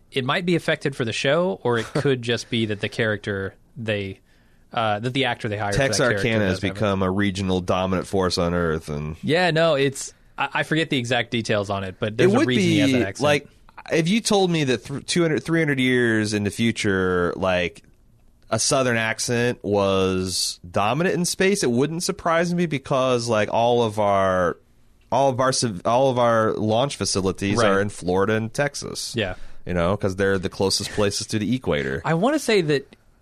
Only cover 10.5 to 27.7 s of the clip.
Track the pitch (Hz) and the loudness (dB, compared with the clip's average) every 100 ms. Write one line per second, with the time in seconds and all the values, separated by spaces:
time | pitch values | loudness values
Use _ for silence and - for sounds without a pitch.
10.5 | 151 147 160 160 143 117 123 117 120 110 | -4 -2 -2 0 -2 0 0 0 -2 0
11.5 | 107 101 98 95 92 110 110 185 226 330 | -2 0 -4 -6 -6 -4 2 4 4 2
12.5 | 226 175 160 139 127 101 98 143 147 - | 2 2 2 2 2 0 0 2 2 -2
13.5 | - - - - 156 165 226 - 202 185 | -20 -20 -18 -4 0 2 0 2 2 4
14.5 | 165 139 120 - 139 - 175 165 135 - | 2 2 0 -2 -10 -4 0 2 0 0
15.5 | 165 160 135 127 127 117 110 107 107 101 | 0 2 2 2 4 4 4 2 0 -2
16.5 | - 117 107 107 95 92 90 87 - 92 | 0 0 0 0 2 2 2 0 0 0
17.5 | 90 87 - - _ _ _ - _ - | 0 -2 -6 -20 _ _ _ -20 _ -6
18.5 | 113 - 139 127 117 110 113 - 120 123 | -2 0 2 2 0 -2 -2 -2 0 0
19.5 | 120 95 101 98 95 92 92 92 90 - | -2 0 2 2 2 2 0 -2 -2 -4
20.5 | - 87 98 101 135 180 165 175 - 190 | -6 -6 -2 0 0 0 0 -2 0 0
21.5 | 202 143 117 151 165 185 180 170 165 175 | 2 0 0 0 -2 -6 -4 0 0 0
22.5 | 175 175 143 - 135 131 123 117 107 104 | 0 -2 -2 -2 0 2 0 2 0 2
23.5 | 110 117 120 113 104 101 98 95 92 87 | 2 2 2 2 2 2 4 2 2 2
24.5 | - _ _ _ _ - 123 139 120 131 | -2 _ _ _ _ -4 2 2 2 0
25.5 | 131 123 87 - 120 135 123 120 113 110 | 0 -2 -2 0 2 2 4 4 4 2
26.5 | - 107 110 139 - 95 101 92 90 98 | 0 0 0 0 -2 -4 0 0 0 0
27.5 | 117 107 | 2 2